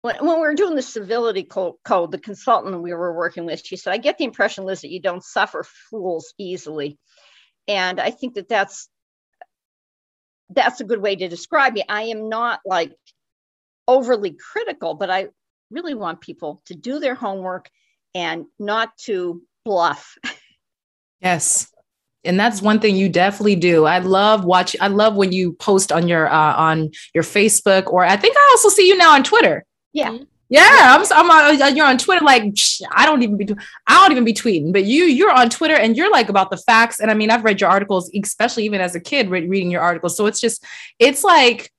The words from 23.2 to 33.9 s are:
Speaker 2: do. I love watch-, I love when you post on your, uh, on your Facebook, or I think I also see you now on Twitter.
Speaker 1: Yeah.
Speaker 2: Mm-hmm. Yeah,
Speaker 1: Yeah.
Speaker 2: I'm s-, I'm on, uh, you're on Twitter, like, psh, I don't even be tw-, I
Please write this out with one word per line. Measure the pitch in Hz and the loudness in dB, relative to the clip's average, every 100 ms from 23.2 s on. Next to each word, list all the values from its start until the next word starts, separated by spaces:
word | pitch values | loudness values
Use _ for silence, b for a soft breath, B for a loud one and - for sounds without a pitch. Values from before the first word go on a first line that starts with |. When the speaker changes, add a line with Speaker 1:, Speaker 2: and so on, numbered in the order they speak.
| 185 196 208 | 0 0 0
Speaker 2:
do. | 190 175 165 | 0 2 2
I | 156 180 | 4 2
love | 180 190 208 214 | 0 2 2 2
watch-, | 180 180 185 - | 2 0 0 -2
I | 196 | -2
love | 202 214 | 2 0
when | 202 190 | 2 -2
you | 185 180 | 0 -4
post | 165 - 196 196 | -6 0 0 0
on | 156 170 | -2 0
your, | 170 156 | 0 0
uh, | 160 156 - | 2 0 2
on | 160 160 156 B B | 0 0 -4 B B
your | 160 | -6
Facebook, | 160 208 208 - - 190 190 | -2 0 2 2 2 2 2
or | 180 | 0
I | 180 202 | 2 4
think | 440 571 | 2 6
I | 571 | 6
also | 494 440 | 6 4
see | - 370 | 4 4
you | 381 | 6
now | 339 | 6
on | 285 | 6
Twitter. | - 453 254 151 - _ _ | 4 2 2 0 -8 _ _
Speaker 1:
Yeah. | 294 277 | -8 -8
Speaker 2:
Mm-hmm. | 226 277 _ _ | -8 -18 _ _
Yeah, | 269 381 | 6 8
Speaker 1:
Yeah. | 523 285 277 | 8 8 8
Speaker 2:
I'm | |
s-, | 403 | 6
I'm | - 349 | 4 6
on, | 320 294 302 | 6 6 4
uh, | 277 | 2
you're | 269 294 | 4 2
on | 254 | 2
Twitter, | - 370 | 0 2
like, | 302 254 | 4 4
psh, | 214 202 - - 185 | 2 -2 -2 -4 -6
I | 156 285 | 0 2
don't | 302 | 2
even | 240 202 | 0 -4
be | |
tw-, | 202 202 B B | -6 -8 B B
I | - | 2